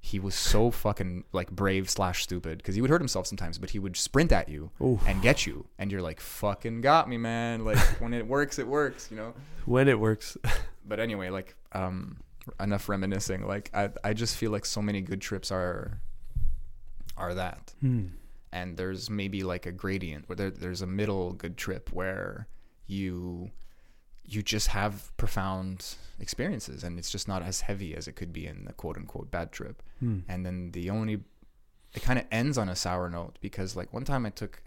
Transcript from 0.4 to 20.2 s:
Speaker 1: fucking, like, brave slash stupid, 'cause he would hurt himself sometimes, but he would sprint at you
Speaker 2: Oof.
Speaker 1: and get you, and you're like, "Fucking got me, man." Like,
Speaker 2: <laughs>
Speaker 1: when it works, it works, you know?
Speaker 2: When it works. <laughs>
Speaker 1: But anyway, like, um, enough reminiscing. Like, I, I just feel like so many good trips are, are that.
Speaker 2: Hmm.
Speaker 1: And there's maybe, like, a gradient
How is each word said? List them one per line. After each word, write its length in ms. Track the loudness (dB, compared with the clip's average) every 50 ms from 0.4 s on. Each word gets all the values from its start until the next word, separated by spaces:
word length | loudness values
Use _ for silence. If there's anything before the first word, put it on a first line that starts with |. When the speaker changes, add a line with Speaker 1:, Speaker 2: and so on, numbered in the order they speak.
| 6 8 8 8 8 8
Speaker 1:
fucking, 540 | 4 4 2 2 2 2 -2 -2 -2 -6 -8 -4 -2
like, 180 | -2 -2 -2
brave 380 | -2 2 2 4 4 4 2 2
slash 340 | 2 2 2 2 2 0 -2
stupid, 400 | -2 -4 -4 -4 -4 -6 -6 -4
'cause 120 | -2 0
he 60 | 2
would 80 | 4 6
hurt 120 | 6 4
himself 260 | 4 2 -2 -2 -2
sometimes, 300 | -4 -4 -4 -4 -4 -4
but 140 | -4 -4 -2
he 80 | -2 -2
would 180 | -2 -2 -2
sprint 340 | -2 -2 4 6 6 8 8
at 160 | 6 6 6 0
you 220 | -6 -8 -8 -10 -4 0
Speaker 2:
Oof. 200 | 2 4 6 6 6
Speaker 1:
and 160 | 6 6 6
get 240 | 6 6 6 6 4
you, 220 | -2 -4 -8 -10 -12 -8
and 140 | -4 -4 -2
you're 100 | -2 -2
like, 200 | -2 -4 -6 -8
"Fucking 580 | -12 -14 -6 0 0 0 0 0 -4 -4 -4 2
got 280 | 6 8 8 8 6 4
me, 80 | -2
man." 480 | -2 -2 0 0 0 0 0 -2 0 0
Like, 120 | 4 8
Speaker 2:
<laughs> 220 | 10 10 10 10 8
Speaker 1:
when 120 | 2 0 0
it 120 | -2 0
works, 340 | 0 2 2 2 2 0 -4
it 80 | -2
works, 440 | 0 2 2 2 0 -2 -6 -14 -12
you 60 | -10
know? 160 | -10 -10 -10 -10 -14 -14 -10 -8 -6 0
Speaker 2:
When 220 | 4 6 8 8
it 120 | 8 8 8
works. 380 | 6 4 4 2 -2 -12 -10 -2 4
<laughs> 40 | 4 6 6 4 0 -6 -10 -8
Speaker 1:
But 140 | -6 -2 -2
anyway, 300 | -2 -2 -2 -4 -4 -2
like, 260 | -4 -4 -6 -8 -14 -20 -20 -6 -4
um, 440 | -2 -2 -2 -2 -4 -6 -8 -10 -12 -16 -16 -16 -16 -14 -12 -6 -2
enough 300 | 0 2 2 0 2 0
reminiscing. 560 | 0 2 2 2 0 0 0 0 -2 -2 -2
Like, 240 | -2 -4 -4 -4 -2 0
I, 160 | 0 0 0 -2 -2 -2
I 100 | -2 0
just 220 | 0 0 -2 0
feel 120 | 0 0 0
like 160 | 0 0 -2
so 160 | -2 -2 -2
many 200 | 0 0 0 0
good 200 | -2 -2 -4 -6
trips 300 | -4 -4 -6 -4 -4 -2
are, 500 | -2 0 0 0 -2 -4 -4 -6 -4 -4 -4 -4 -4 -4 -6 -2 2 6 6 6 6 4 0 -6 -8 -10 -10 -8 -8 -6 -6 -6 -4
are 160 | -4 -4 -4 -2
that. 400 | -2 -4 -4 -6 -10 -14 -18 -8 -2
Speaker 2:
Hmm. 260 | 0 2 2 2 0 -4 -6 -12 -14 -16 -18 -18 -16 -10
Speaker 1:
And 260 | -8 -8 -6 -6 -6
there's 320 | -4 -4 -4 -4 -4 -6 -4
maybe, 340 | -4 -2 -2 -2 -2 -2 -2
like, 220 | -2 -2 -4 -4
a 60 | -8
gradient 560 | -8 -4 -2 -2 -2 -2 -2 -4 -8 -10